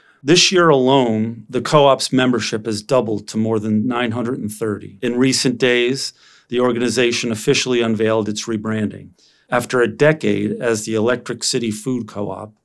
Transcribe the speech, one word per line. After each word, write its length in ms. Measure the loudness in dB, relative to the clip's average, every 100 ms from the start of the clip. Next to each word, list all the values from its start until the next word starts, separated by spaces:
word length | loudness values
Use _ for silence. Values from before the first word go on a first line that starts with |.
| _ _
This 260 | 2 4 4
year 200 | 4 6
alone, 760 | 6 6 4 4 0 -2 -6 -6
the 120 | -6
co-op's 520 | 2 4 6 4 2
membership 520 | 0 2 0 -2 -6 -4
has 140 | -6
doubled 460 | 0 0 2 -4 -6
to 100 | -4
more 220 | 0 0
than 260 | 0 0 0
nine 260 | -2 -2
hundred 280 | -4 -4 -6
and 120 | -8
thirty. 460 | -6 -6 -6 -10 -6
In 160 | -4 0
recent 400 | 2 2 0 2
days, 560 | 2 2 2 -2 -6 _ _ _ -6
the 100 | 0
organization 720 | 0 2 0 2 0 0 -4
officially 500 | -4 0 0 2 0
unveiled 480 | 0 0 0 0 -2
its 160 | -6 -6
rebranding. 640 | -6 -4 -4 -4 -6 -18 _ _ _ -4
After 320 | -4 0 0
a 60 | 0
decade 640 | 2 2 2 0 -2 -2 -4
as 240 | -2 -2 -2
the 80 |
Electric 500 | -2 0 -2 -6 -8
City 280 | -4 -2 -4
Food 360 | -6 -6 -6 -6
Co-op, 460 | -8 -8 -10 -14 _